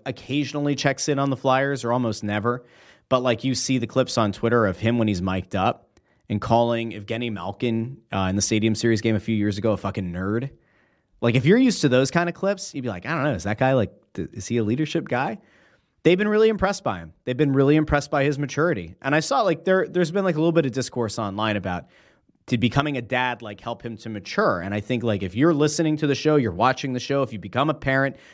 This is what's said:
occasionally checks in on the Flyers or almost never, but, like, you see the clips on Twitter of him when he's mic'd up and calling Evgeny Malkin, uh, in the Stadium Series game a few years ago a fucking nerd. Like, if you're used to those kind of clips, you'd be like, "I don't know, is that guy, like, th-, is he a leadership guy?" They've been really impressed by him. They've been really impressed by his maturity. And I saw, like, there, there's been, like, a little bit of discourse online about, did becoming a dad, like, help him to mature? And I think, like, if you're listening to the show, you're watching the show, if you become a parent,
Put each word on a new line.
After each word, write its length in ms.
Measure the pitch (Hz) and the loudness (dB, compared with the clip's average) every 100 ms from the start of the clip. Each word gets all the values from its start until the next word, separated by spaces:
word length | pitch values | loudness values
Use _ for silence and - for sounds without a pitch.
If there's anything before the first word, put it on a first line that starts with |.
| 139 | -12
occasionally 720 | 113 - 143 131 147 147 139 | -12 -6 -4 -4 -2 -2 0
checks 320 | 143 135 - | 0 -2 -2
in 120 | 139 | 0
on 100 | 139 | 0
the 80 | 127 | 0
Flyers 480 | 131 131 139 135 117 | 2 2 0 -2 0
or 80 | |
almost 280 | 123 117 104 | 0 0 -2
never, 440 | 104 104 113 123 - _ - _ - | -2 -2 -2 -4 -8 _ -20 _ 0
but, 140 | 127 | 0
like, 240 | 127 110 131 | 2 0 0
you 100 | 123 | -2
see 220 | - 127 | 0 -2
the 100 | 113 | 0
clips 300 | 131 123 120 | -2 0 2
on 160 | 104 | 0
Twitter 320 | - 113 120 101 | 0 0 2 2
of 140 | 90 | 0
him 180 | 113 117 | 0 2
when 100 | 110 | 0
he's 140 | 90 | 0
mic'd 340 | 92 92 - 98 | -2 -4 -4 -2
up 320 | 104 - _ _ _ _ - | 0 -2 _ _ _ _ -6
and 100 | 101 | -6
calling 520 | - 117 117 117 113 | 2 2 2 0 -4
Evgeny 380 | 101 101 113 120 | -10 -8 -6 -6
Malkin, 680 | 98 90 - 120 113 120 135 - | -6 -10 -4 -2 -2 -4 -10 -6
uh, 180 | 101 92 | -2 0
in 80 | 98 | 0
the 40 | |
Stadium 320 | 98 110 110 | 2 2 2
Series 280 | 104 120 110 | 2 2 2
game 160 | 117 107 | 2 0
a 20 | |
few 160 | - 110 | 0 0
years 220 | 104 101 | 0 0
ago 160 | 113 | 0
a 40 | 101 | 0
fucking 360 | 98 101 90 | -2 -6 -6
nerd. 360 | 87 95 113 139 - _ _ _ _ _ - | -6 -4 -4 -6 -14 _ _ _ _ _ -2
Like, 160 | 117 117 | 2 2
if 100 | 131 | 4
you're 120 | 233 | 6
used 240 | 262 - | 6 4
to 80 | 139 | 4
those 200 | 123 131 | 4 4
kind 200 | 170 175 | 0 -2
of 60 | 170 | -2
clips, 380 | 196 196 - | -4 -4 -8
you'd 100 | 143 | -8
be 40 | 123 | -8
like, 180 | 90 113 | -8 -6
"I 80 | |
don't 120 | 160 143 | -2 -2
know, 80 | |
is 100 | 101 | -2
that 140 | 101 107 | -4 0
guy, 160 | 131 | 2
like, 180 | 131 95 - _ | 4 0 -4 _
th-, 160 | - 82 | -10 -10
is 160 | 101 - | -10 -4
he 80 | 117 | -2
a 80 | |
leadership 460 | 107 127 151 165 - | 0 0 -2 -4 -2
guy?" 300 | 123 160 214 _ _ _ _ _ _ | -2 -2 -6 _ _ _ _ _ _
They've 140 | 160 180 | 4 4
been 120 | 208 | 4
really 180 | 214 220 | 4 4
impressed 380 | 208 190 196 127 | 4 0 0 -4
by 140 | 92 | -6
him. 120 | 80 - - | -8 -12 -6
They've 100 | 127 | 0
been 160 | 147 | 2
really 240 | 135 139 156 | 4 6 4
impressed 340 | 151 147 - | 4 0 0
by 140 | 147 | 0
his 160 | 143 143 | 0 -2
maturity. 560 | 143 - 175 117 82 - | -4 -2 0 -2 -6 -8
And 120 | 135 | 0
I 60 | 151 | 0
saw, 220 | 151 269 | 2 0
like, 240 | 202 160 190 | 2 0 2
there, 200 | 190 160 | 2 2
there's 220 | 175 160 | 0 0
been, 140 | 196 | 0
like, 120 | 190 151 | 0 0
a 40 | |
little 140 | 165 | 2
bit 120 | 165 139 | 2 0
of 60 | |
discourse 480 | 123 - 123 110 117 | -2 -6 -4 -4 -4
online 380 | 101 101 110 101 | -6 -2 -2 -2
about, 300 | 92 87 - _ _ _ _ _ - | -2 -6 -8 _ _ _ _ _ -4
did 160 | 123 | 0
becoming 340 | 120 143 151 135 | 2 2 0 -2
a 60 | |
dad, 400 | 113 123 127 117 | -4 -2 -2 -4
like, 180 | 110 104 | -10 -12
help 260 | 113 117 120 | -10 -10 -10
him 120 | 107 | -12
to 120 | 117 | -10
mature? 520 | 104 - - 202 92 | -10 -6 0 0 0
And 120 | 92 | -2
I 60 | 104 | -6
think, 240 | 101 123 | -2 -2
like, 200 | 113 101 | 0 -2
if 120 | 95 104 | -2 2
you're 180 | 165 | 2
listening 440 | 147 151 165 160 151 | 4 2 2 0 0
to 100 | 151 | 0
the 80 | 135 | 0
show, 220 | 151 151 | 2 2
you're 160 | 113 | 2
watching 400 | 85 120 131 135 | 2 0 0 -4
the 60 | 123 | -6
show, 220 | - 139 | -2 -2
if 100 | 123 | -2
you 60 | 107 | -6
become 300 | 95 123 151 | -6 -2 -2
a 60 | 151 | -2
parent, 400 | 135 135 135 - - | 0 0 0 -4 -20